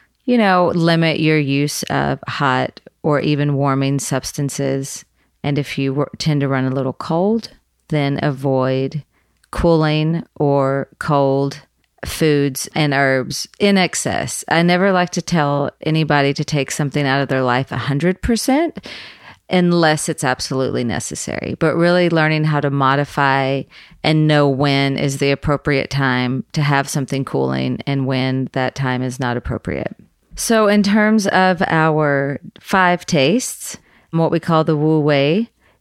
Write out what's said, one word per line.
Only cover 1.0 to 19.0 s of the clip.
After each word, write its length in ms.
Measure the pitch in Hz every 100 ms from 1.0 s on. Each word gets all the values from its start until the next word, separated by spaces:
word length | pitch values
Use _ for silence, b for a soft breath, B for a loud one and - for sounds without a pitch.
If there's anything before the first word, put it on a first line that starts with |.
| 160 -
your 200 | 156 156
use 420 | 139 139 147 -
of 360 | - 143 139 139 -
hot 520 | - 139 127 131 - - _
or 180 | 160 147
even 360 | 151 147 147 139
warming 420 | 139 135 135 139
substances. 1040 | - 131 - - 143 - 139 135 135 - - _ _ _
And 140 | 143 147
if 220 | 139 -
you 160 | 135 135
wor-, 160 | - -
tend 220 | 156 147
to 60 | 139
run 180 | 135 131
a 40 |
little 240 | 135 131
cold, 580 | - - 165 196 226 - - _ _ -
then 320 | 151 139 143
avoid 840 | 151 135 139 131 131 131 135 151 - _ _ _ _
cooling 720 | - 170 165 156 156 156 165 - -
or 520 | 147 139 135 139 - -
cold 600 | - 143 139 135 139 143 - _ _ _ -
foods 640 | - 160 143 139 131 -
and 200 | 151 147
herbs 540 | 139 139 131 123 - - -
in 180 | 202 196
excess. 680 | 175 - - - - - -
I 160 | 165
never 280 | 175 180 196
like 200 | 185 175
to 100 | 180
tell 500 | - 175 143 143 143 -
anybody 520 | - 160 151 147 139
to 120 | 143 147
take 260 | 147 131
something 340 | - 143 147 139
out 160 | 135
of 60 | 135
their 160 | 131
life 280 | 127 123 135
a 60 | 127
hundred 440 | 113 139 170 185
percent 680 | - 226 - 269 339 - B B